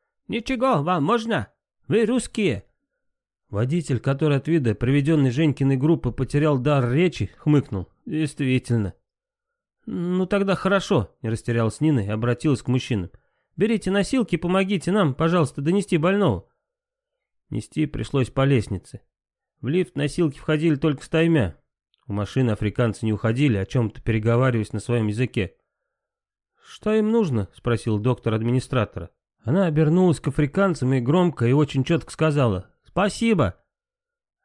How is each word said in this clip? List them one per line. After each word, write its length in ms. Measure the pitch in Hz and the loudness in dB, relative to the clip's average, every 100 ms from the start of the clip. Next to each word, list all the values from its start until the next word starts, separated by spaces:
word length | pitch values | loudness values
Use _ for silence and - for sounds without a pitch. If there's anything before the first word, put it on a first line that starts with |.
| _ _ - | _ _ -10
«Ничего, 560 | 208 226 254 262 185 | -8 -4 -2 0 2
вам 220 | 151 180 | 0 0
можно? 420 | 147 233 226 185 95 _ _ _ - | 2 0 0 -4 -4 _ _ _ -2
Вы 180 | 196 | 0
русские!» 600 | 220 247 - - 196 101 - _ _ _ _ _ _ _ _ | 2 0 -2 -2 -2 -2 -8 _ _ _ _ _ _ _ _
Водитель, 500 | 101 127 170 151 123 | -4 -2 -2 -2 -2
который 380 | - 139 156 139 | -2 0 0 0
от 100 | 147 | 0
вида 260 | 165 120 | 0 0
приведённой 560 | 104 120 143 139 160 135 | 0 0 2 2 2 2
Женькиной 460 | 123 160 135 135 131 | 2 0 2 0 2
группы 340 | 147 156 123 | 2 0 -2
потерял 480 | 113 131 147 156 139 | -4 -4 0 0 0
дар 320 | 127 143 120 | 2 2 2
речи, 400 | 135 180 - 101 - | 2 0 0 -6 -4
хмыкнул: 480 | 151 147 139 98 85 _ | 2 2 2 -4 -8 _
«Действительно». 920 | - 156 151 - 135 127 - 120 98 - _ _ _ _ _ _ _ _ - | -8 -4 -4 -2 0 0 0 -2 -2 -6 _ _ _ _ _ _ _ _ -10
«Ну 400 | 185 175 180 185 | -6 -2 -2 0
тогда 300 | 202 196 180 | -2 0 -2
хорошо», 580 | 190 196 - 165 95 _ | 0 0 0 -2 -2 _
не 60 | 113 | -6
растерялась 520 | 110 - 117 110 - | -6 -2 -2 -2 0
Нина 200 | 156 139 | 0 2
и 80 | 101 | 0
обратилась 540 | 110 120 120 156 131 | -2 -2 -2 0 -2
к 40 | - | 0
мужчинам. 440 | 123 - 107 85 - _ _ _ - | -2 -2 -4 -4 -10 _ _ _ -4
«Берите 360 | 214 220 190 | 0 0 0
носилки 420 | 202 196 262 220 | -2 0 -2 -2
и 40 | 175 | -2
помогите 520 | 175 190 190 196 165 | -2 0 0 -2 0
нам, 240 | 208 165 | 0 0
пожалуйста, 480 | 131 165 175 139 - | 0 0 2 0 -2
донести 360 | 143 196 - 170 | -2 0 0 0
больного». 500 | 170 202 180 92 - _ _ _ _ _ _ _ _ _ _ | 2 2 2 0 -6 _ _ _ _ _ _ _ _ _ _
Нести 380 | 113 - - 147 | -10 -8 -4 -4
пришлось 420 | 123 113 139 120 | -4 -4 -2 -2
по 160 | - | 0
лестнице. 580 | 135 131 104 98 - - _ _ _ _ _ _ | 2 2 0 -6 -10 -20 _ _ _ _ _ _
В 80 | 120 | -4
лифт 260 | 175 175 | -2 -2
носилки 420 | 139 143 - 165 135 | -4 -4 0 -2 -2
входили 380 | - 156 165 | -2 0 2
только 300 | 143 156 139 | 2 0 -2
стаймя. 520 | - 160 165 156 95 - _ _ _ _ - | -2 0 2 2 0 -4 _ _ _ _ -8
У 40 | |
машины 380 | 101 101 131 127 | -6 -4 0 0
африканцы 560 | 104 107 92 117 - 110 | 0 -2 0 -2 -2 -2
не 60 | |
уходили, 440 | 104 113 120 147 101 | -2 -2 0 0 0
о 100 | 98 | -2
чём-то 360 | 127 107 - | -2 -2 -4
переговариваясь 680 | - 110 110 117 131 117 104 | -2 0 2 2 2 0 -2
на 80 | 107 | -6
своём 260 | - 120 107 | -2 -2 0
языке. 480 | 104 127 - 92 - _ _ _ _ _ _ _ _ _ _ - | -2 -2 -2 -6 -8 _ _ _ _ _ _ _ _ _ _ -20
«Что 240 | - 214 | -8 -2
им 200 | 214 214 | 0 2
нужно?» — 360 | 233 185 117 98 | 2 2 0 -4
спросил 460 | _ 123 113 - 104 | _ -2 -2 0 -2
доктор 340 | 113 123 123 | 0 -2 -2
администратора. 760 | 110 113 127 - 131 104 - 85 _ _ _ | -2 0 0 0 -2 -2 -6 -14 _ _ _
Она 220 | 110 175 180 | -2 0 2
обернулась 520 | 151 151 170 185 143 | 2 4 4 4 2
к 80 | 147 | 0
африканцам 680 | - 143 - 196 160 127 | 0 0 2 0 0 0
и 60 | 131 | 0
громко 460 | 120 175 180 - 120 | 2 2 2 2 2
и 60 | |
очень 320 | 139 147 135 | 2 2 0
чётко 260 | 127 165 - | 0 0 -2
сказала: 600 | - 160 147 123 92 - _ | -2 0 2 2 0 -6 _
«Спасибо!» 720 | _ - 196 - 226 196 101 - _ _ _ _ _ _ _ _ | _ -2 -2 0 0 2 2 -2 _ _ _ _ _ _ _ _